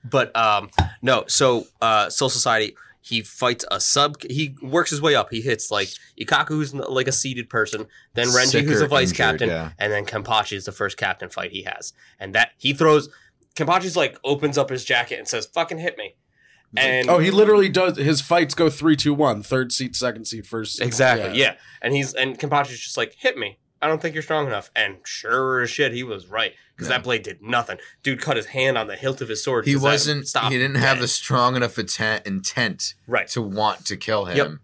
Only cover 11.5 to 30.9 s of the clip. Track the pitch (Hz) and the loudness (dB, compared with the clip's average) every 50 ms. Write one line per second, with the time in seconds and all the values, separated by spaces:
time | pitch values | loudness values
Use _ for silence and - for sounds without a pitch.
11.5 | 90 95 - - - - - - _ _ - - _ _ 98 98 95 110 117 - | -10 -10 -10 -10 -10 -10 -12 -16 _ _ -20 -20 _ _ -14 -2 0 0 0 0
12.5 | _ _ - 135 143 - 170 160 151 151 - - - - _ _ _ _ _ _ | _ _ -2 -2 0 4 6 6 6 6 4 0 -14 -20 _ _ _ _ _ _
13.5 | _ - 156 147 175 185 175 190 156 180 147 127 - - - 135 143 143 - 147 | _ -4 0 2 2 2 2 0 0 0 0 0 -2 -6 -2 -2 -2 0 0 0
14.5 | 139 143 135 135 131 127 - - 131 120 120 - 127 - - - - 151 147 - | 2 0 0 0 -2 -8 -2 0 0 0 0 -2 -6 -10 -6 -6 -6 -6 -6 -4
15.5 | - 170 165 165 165 160 165 175 - - 107 98 _ _ _ _ _ _ _ _ | -4 -4 -4 -4 -6 -6 -6 -8 -6 -8 -14 -14 _ _ _ _ _ _ _ _
16.5 | _ _ _ _ - 120 131 131 127 127 127 131 170 175 160 185 196 196 214 208 | _ _ _ _ 0 0 2 2 2 2 4 4 4 4 4 4 6 6 6 8
17.5 | 214 208 196 190 190 185 185 180 175 - 139 143 156 143 - - 170 175 170 139 | 8 6 6 4 4 2 2 2 0 0 0 2 2 0 2 2 2 2 2 2
18.5 | - - 170 156 147 - 143 160 156 139 - 147 147 139 151 135 113 101 104 - | 2 2 2 2 2 2 4 4 4 4 4 0 2 2 2 2 2 0 -4 -2
19.5 | 135 131 127 120 - - 131 123 - - 127 123 113 113 113 - 113 113 101 - | -2 -2 -2 -2 -4 -4 -6 -6 -6 -4 -4 -4 -4 -4 -10 -10 -10 -10 -12 -10
20.5 | - 113 110 107 - - 120 120 117 117 135 127 120 113 101 95 87 123 135 110 | -8 -8 -8 -8 -6 -4 -4 -2 2 4 4 4 4 2 0 -2 0 2 2 2
21.5 | 90 - - - - - - 117 139 143 139 131 - - 131 135 127 - - 143 | 0 -4 -18 -20 -18 -6 -2 0 0 0 -2 -2 -2 -2 -2 -2 -2 -6 -4 0
22.5 | 147 143 143 127 127 117 - - - - 117 - _ _ - - - 135 113 101 | 0 0 0 0 -6 -12 -12 -10 -4 -4 -4 -4 _ _ -2 -2 -2 -2 -8 -8
23.5 | 98 _ _ _ _ _ - 151 160 151 - 170 151 156 151 - 156 156 147 135 | -10 _ _ _ _ _ 0 0 0 0 -2 -6 -6 -6 -4 -2 -2 -2 0 -2
24.5 | 113 101 - - _ 113 107 101 98 92 _ - - - - 110 117 131 131 131 | -4 -6 -6 -6 _ -2 -2 -2 -2 -10 _ -12 -12 -10 -4 -2 0 0 2 2
25.5 | 131 127 123 117 - - 147 131 117 120 127 123 107 98 90 90 101 110 110 95 | 0 0 0 -2 0 0 0 0 0 -4 -8 -8 -10 -10 -10 -8 -4 -2 -2 -2
26.5 | - _ _ _ _ - 85 78 127 123 107 123 123 113 98 107 95 82 104 110 | -4 _ _ _ _ -12 -4 -2 -2 -2 0 -2 -2 -2 -2 -8 -14 -14 -8 -2
27.5 | 123 120 117 - 95 - - - - _ _ 135 131 120 - 156 139 113 101 - | 0 0 0 -2 -8 -12 -12 -20 -20 _ _ -4 -4 -4 -2 -2 -2 -2 -2 -4
28.5 | - 135 131 135 131 117 110 104 98 92 - 135 135 135 135 110 110 107 - 143 | -2 0 0 2 2 0 -2 -4 -8 -6 -4 -6 -4 -4 -6 -8 -6 -6 -4 -2
29.5 | 131 117 107 143 139 139 135 139 139 147 143 147 151 143 139 - - 131 113 113 | -2 0 0 0 0 2 2 2 2 2 0 0 -2 -4 -6 -4 -4 -2 0 0
30.5 | 131 123 127 139 139 123 123 135 | 0 0 0 0 0 2 2 2